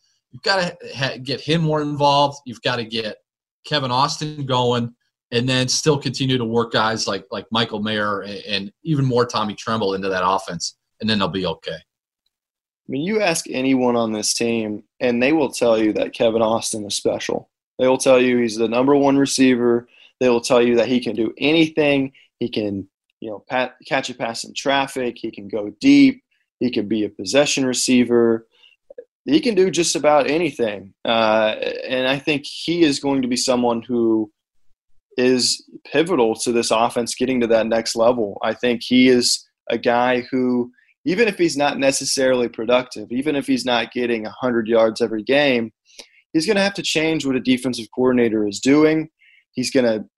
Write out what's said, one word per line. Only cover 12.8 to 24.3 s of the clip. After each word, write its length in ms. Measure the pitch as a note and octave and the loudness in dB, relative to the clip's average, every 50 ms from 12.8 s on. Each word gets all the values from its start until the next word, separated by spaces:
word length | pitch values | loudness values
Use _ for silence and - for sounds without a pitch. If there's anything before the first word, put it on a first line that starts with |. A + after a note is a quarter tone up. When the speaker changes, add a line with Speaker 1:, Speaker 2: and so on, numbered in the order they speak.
| _ - | _ -10
Speaker 2:
mean, 140 | C3 C#3 | -8 -6
you 180 | D#3+ F#3+ A3 G#3+ | -4 -4 -2 0
ask 240 | G3+ F3 E3 - - - | 0 0 -2 -2 -4 -6
anyone 460 | - C3 C3 C3+ C3+ B2+ B2+ B2 A#2+ | -4 -2 0 2 2 2 2 2 2
on 160 | A#2 A#2 A2 | 2 0 -2
this 220 | A2 G#2+ G#2 - - | -2 -4 -2 -2 -2
team, 480 | - A#2+ A#2 A#2 A2+ A2 G#2+ G#2 G2 - _ _ - | -2 -2 -2 -2 -2 -4 -4 -6 -10 -12 _ _ -4
and 240 | B2+ B2 A#2+ A#2+ | -2 0 0 2
they 100 | B2+ C#3 | 2 2
will 180 | D#3 D#3+ C#3 A#2 | 2 2 0 -2
tell 260 | - - B2 A#2 A2+ A2 | -2 0 2 2 2 2
you 140 | A2 G#2+ | 2 0
that 220 | G2+ F#2 - - - | 0 0 -4 -4 -2
Kevin 280 | - B2 A2+ G#2+ A2+ | 0 0 2 2 2
Austin 420 | A2+ A2 A2+ A2 - - - A2 G2+ | 2 2 0 -2 -4 -4 -8 -8 -8
is 100 | G2+ - | -8 -6
special. 540 | - - A2+ G#2 G#2+ - - - - - _ _ _ _ _ _ - | -4 -2 -2 -4 -4 -4 -6 -6 -6 -8 _ _ _ _ _ _ 0
They 100 | B2+ B2+ | 2 2
will 100 | C3 C3 | 2 2
tell 220 | - C#3 C3 B2+ | 4 4 6 6
you 180 | B2+ B2+ B2 B2 | 6 4 2 2
he's 180 | A#2+ A2+ G#2+ | 0 0 0
the 120 | A2 A#2 A2 | -2 -2 0
number 260 | A2+ B2 C3 C#3 C#3+ | 0 2 2 4 4
one 220 | C#3 C#3 C#3 C#3 | 4 4 4 4
receiver. 720 | C#3 C#3 C3+ - - C3 C3 B2+ A#2+ A#2+ A#2+ A#2+ A#2+ A#2+ _ _ _ _ _ _ - | 4 2 2 2 4 4 4 4 4 4 2 2 2 0 _ _ _ _ _ _ 0
They 80 | C3 B2+ | 2 2
will 120 | A#2+ A#2 | 2 2
tell 200 | - - C3 A#2+ | 2 2 2 4
you 140 | B2 B2 A#2+ | 4 4 4
that 120 | A#2 A2 A#2+ | 2 2 2
he 120 | B2+ A#2+ | 0 0
can 160 | B2 A2+ G#2 | -2 -2 -4
do 160 | A#2 A2+ A2 - - | -2 -4 -4 -4 -2
anything. 720 | C3+ C#3+ D#3+ E3 D#3+ D#3 - D#3+ D3+ C#3+ C#3+ C#3 C3+ C3+ - _ _ _ _ - | 0 2 4 4 2 2 2 0 2 2 2 0 0 -4 -8 _ _ _ _ -8
He 100 | A#2+ A#2+ | -8 -6
can, 400 | - A#2 G#2 G#2 G2+ G2 F#2+ - _ _ _ _ _ - | -4 -4 -4 -4 -4 -6 -8 -10 _ _ _ _ _ -14
you 100 | A2 A2+ | -14 -12
know, 140 | G#2 G2 _ - | -12 -14 _ -6
pat-, 280 | B2+ B2+ B2+ A#2+ - _ - | -4 -4 -4 -4 -8 _ -8
catch 240 | - D3+ C3+ C3+ - | -4 -4 -4 -4 -4
a 40 | A#2+ | -8
pass 300 | - C3+ A#2 | -8 -8 -8